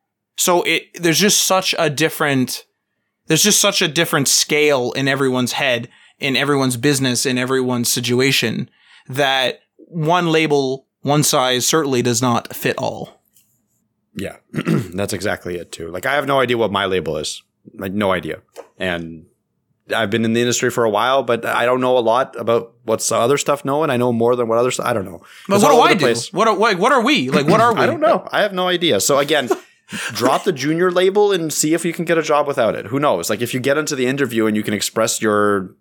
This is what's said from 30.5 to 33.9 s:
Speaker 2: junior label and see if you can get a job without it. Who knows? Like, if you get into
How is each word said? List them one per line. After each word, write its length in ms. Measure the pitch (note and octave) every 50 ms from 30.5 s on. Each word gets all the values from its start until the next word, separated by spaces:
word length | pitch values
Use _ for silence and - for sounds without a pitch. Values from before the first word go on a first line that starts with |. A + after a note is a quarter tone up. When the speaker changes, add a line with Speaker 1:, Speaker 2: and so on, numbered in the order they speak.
Speaker 2:
junior 400 | D3+ B2+ C3+ D3+ D#3+ E3+ F#3 F#3
label 400 | F3 F3+ F#3 G3 G3 G#3 G#3 G3+
and 200 | G3 F3 E3 D3+
see 220 | - - D#3 D3+ E3
if 120 | E3 -
you 80 | E3+ D#3+
can 120 | - E3
get 140 | E3+ E3 E3
a 20 |
job 240 | D3+ D3+ D3 D3 C#3+
without 300 | C#3+ C#3 C#3 A2+ G2+ D#2
it. 120 | A#1 -
Who 120 | G2+ B2+ C#3
knows? 320 | D3 C3+ G#2 E2+ E2+ -
Like, 100 | A2 G#2+
if 100 | A#2+ A#2+ -
you 60 | B2+
get 200 | B2 C3+ C#3 D#3
into 160 | D3+ D3